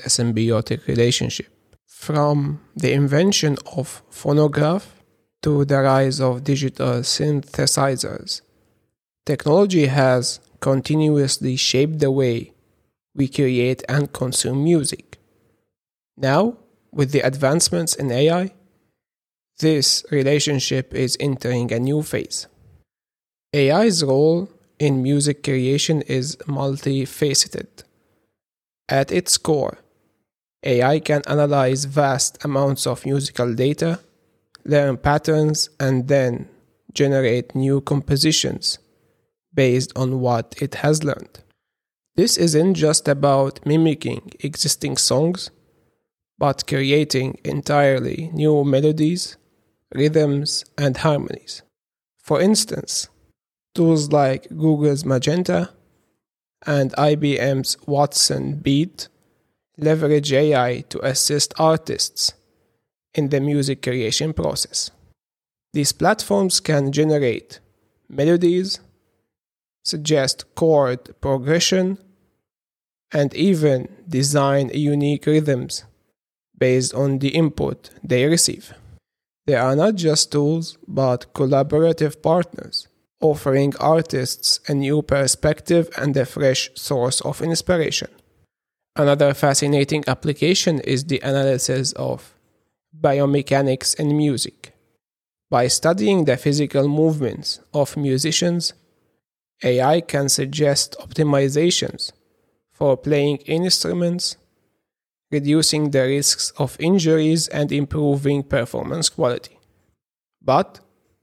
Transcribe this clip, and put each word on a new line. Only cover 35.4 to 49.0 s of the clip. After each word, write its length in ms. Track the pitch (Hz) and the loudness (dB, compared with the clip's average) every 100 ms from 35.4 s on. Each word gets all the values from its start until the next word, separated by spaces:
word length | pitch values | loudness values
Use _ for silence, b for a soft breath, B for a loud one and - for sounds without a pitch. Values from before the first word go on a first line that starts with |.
| 151 151 - - | 2 0 -4 -4
and 300 | 135 131 127 | -2 0 2
then 400 | 139 127 120 - _ _ _ - | 2 2 -2 -8 _ _ _ -10
generate 640 | - 139 135 131 120 120 135 | -2 0 2 2 0 -2 -2
new 240 | 135 139 | 0 0
compositions 1000 | 135 147 - 143 156 156 - - - - _ _ _ _ _ _ _ 156 | 0 -2 0 0 2 0 -2 -4 -6 -8 _ _ _ _ _ _ _ 0
based 380 | 131 123 127 - | 2 2 -2 -4
on 240 | 131 131 | -4 -2
what 360 | 127 120 113 - | 0 0 -2 -8
it 140 | 139 - | -8 -2
has 220 | 139 156 | 0 0
learned. 400 | 151 - - - _ _ _ _ _ _ _ - | -2 -6 -10 -20 _ _ _ _ _ _ _ 0
This 220 | 208 - | 0 2
isn't 360 | 170 151 175 | 2 2 2
just 340 | 175 156 147 - | 2 2 0 0
about 560 | 139 143 135 135 - - | 0 2 2 0 -2 0
mimicking 640 | 156 165 151 - - - - | 2 2 0 -4 -8 -10 -10
existing 580 | 143 151 151 - 147 135 | -10 -4 -4 -4 -4 -2
songs, 540 | - 127 160 180 - - _ _ _ _ _ _ _ - | 0 2 0 -2 -8 -18 _ _ _ _ _ _ _ -4
but 260 | 143 135 - | -2 -2 -4
creating 720 | 139 135 147 151 135 131 - | -2 2 2 2 -2 -4 -6
entirely 880 | - 143 139 147 143 135 127 - 160 | -6 -6 0 2 4 2 -2 -6 -8
new 300 | 160 151 147 | -2 2 2
melodies, 760 | 143 135 151 156 | 2 2 2 2